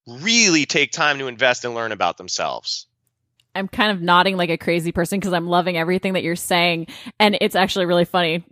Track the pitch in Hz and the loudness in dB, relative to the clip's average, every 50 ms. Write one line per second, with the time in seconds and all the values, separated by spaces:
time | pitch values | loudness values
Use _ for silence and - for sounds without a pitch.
0 | _ - 117 127 151 220 226 233 226 196 165 156 139 - - 165 139 123 - 165 | _ -18 -14 -6 -2 0 2 4 4 4 4 2 2 2 0 0 0 0 0 0
1 | 160 151 143 139 135 131 120 110 131 127 123 - - 123 117 117 117 113 107 95 | 0 0 0 0 -4 -8 -4 0 0 0 0 0 -4 -6 -6 -6 -6 -6 -4 -2
2 | 90 85 82 - 90 90 - - 82 76 64 58 - - - - - _ _ _ | -2 -2 -2 -4 -8 -8 -6 -4 -4 -4 -6 -6 -8 -8 -10 -10 -10 _ _ _
3 | _ _ _ _ _ _ _ _ _ _ - 190 196 190 - - - 214 208 180 | _ _ _ _ _ _ _ _ _ _ -8 -8 -8 -6 -2 -2 0 0 0 0
4 | 170 175 175 175 185 196 190 180 175 165 170 165 - - 170 170 160 170 165 165 | 0 4 4 4 4 4 2 0 0 -2 -2 -2 -2 -2 0 0 0 -2 -2 -2
5 | 165 160 196 196 175 196 180 170 165 175 175 175 170 185 180 165 165 165 180 185 | -2 -2 -2 -2 -2 -2 -2 -2 0 2 2 2 2 2 0 -2 0 0 0 0
6 | - 196 190 180 - 165 170 175 - - 185 170 175 175 170 165 165 - - - | 0 -2 -2 -2 -2 -2 -4 -4 -2 0 2 2 4 2 2 0 -4 -8 -12 -16
7 | - 240 - - 214 208 202 - - 208 - 185 190 180 - 196 180 170 180 175 | -18 -10 -2 2 2 4 4 2 0 0 2 2 0 2 2 0 0 2 4 2
8 | 175 - - 185 175 165 160 175 170 _ | 2 2 2 0 0 0 0 -2 -6 _